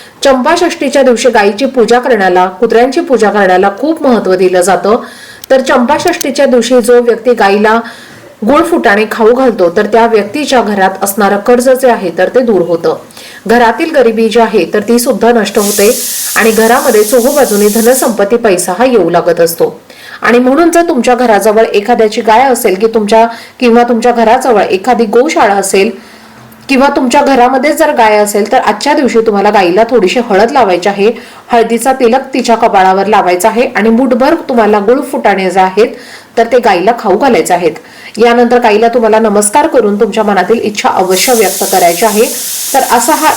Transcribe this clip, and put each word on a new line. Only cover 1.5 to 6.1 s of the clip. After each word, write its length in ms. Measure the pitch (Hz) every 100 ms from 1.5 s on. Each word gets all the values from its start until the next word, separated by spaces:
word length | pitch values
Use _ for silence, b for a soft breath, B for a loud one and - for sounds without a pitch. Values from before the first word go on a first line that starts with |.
| 220 269
पूजा 340 | 269 214 240
करण्याला, 460 | 254 220 190 180 185 190
कुत्र्यांची 420 | 233 226 254 339
पूजा 280 | 339 247 208
करण्याला 400 | 208 190 185 196 196
खूप 240 | 302 320
महत्त्व 320 | 285 226 190 185
दिलं 260 | 185 180
जातं. 400 | 185 180 196 240 B B B B B
तर 120 | 262
चंपाषष्ठीच्या 840 | 247 269 240 302 349